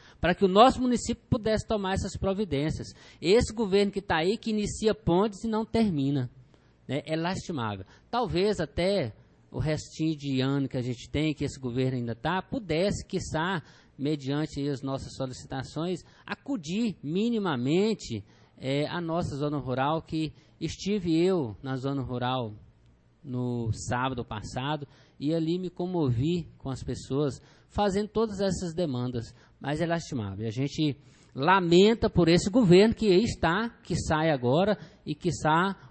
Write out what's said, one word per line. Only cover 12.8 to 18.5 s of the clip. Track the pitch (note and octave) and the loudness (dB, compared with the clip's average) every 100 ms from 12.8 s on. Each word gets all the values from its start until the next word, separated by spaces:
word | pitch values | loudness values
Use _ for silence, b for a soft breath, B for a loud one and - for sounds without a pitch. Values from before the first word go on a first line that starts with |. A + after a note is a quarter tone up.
| G3+ - - | 0 -2 -4
quiçá, | F3+ - D#3 E3+ F3+ b b b - | -6 -4 -2 -2 -4 b b b -6
mediante | C#3 D3+ C3 D3 D#3 C#3+ | -4 -2 -2 -2 -2 -4
aí | C#3+ | -4
as | C3+ | -4
nossas | C3+ C3+ - - | -4 -6 -8 -8
solicitações, | C3 A#2+ - C3+ - D3 F3 E3+ b b - | -8 -8 -10 -10 -8 -6 -4 -6 b b -12
acudir | G3+ - C4+ D3+ G3 A#3+ E3 | -12 -6 -6 -4 -2 -2 -4
minimamente, | C#3 F3 A3+ A#3 F#3+ C3 B2+ E3+ G#3+ G3+ - A2 b b b | -4 0 0 0 0 0 2 2 2 0 -6 -8 b b b